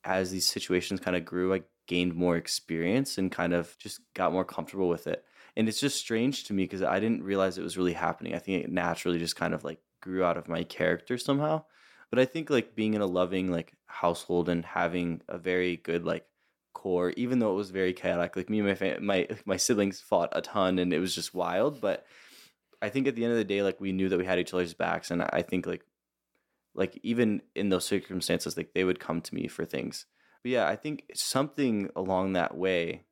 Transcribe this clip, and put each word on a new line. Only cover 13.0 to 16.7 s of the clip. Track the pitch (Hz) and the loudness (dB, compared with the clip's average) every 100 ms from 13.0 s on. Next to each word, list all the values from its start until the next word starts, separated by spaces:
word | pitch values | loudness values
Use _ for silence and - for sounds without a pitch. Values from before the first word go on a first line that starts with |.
a | |
loving, | 98 90 90 92 92 | 2 2 2 2 0
like, | 85 85 _ _ | -2 -4 _ _
household | - 87 85 - 87 85 | 0 0 0 0 0 2
and | 85 | 0
having | 82 - 87 90 87 82 - | -2 -2 0 0 -2 -4 -8
a | 90 | -6
very | 90 90 90 85 | -2 0 0 -2
good, | - 85 | -2 -2
like, | 85 82 _ _ _ _ _ | -2 -4 _ _ _ _ _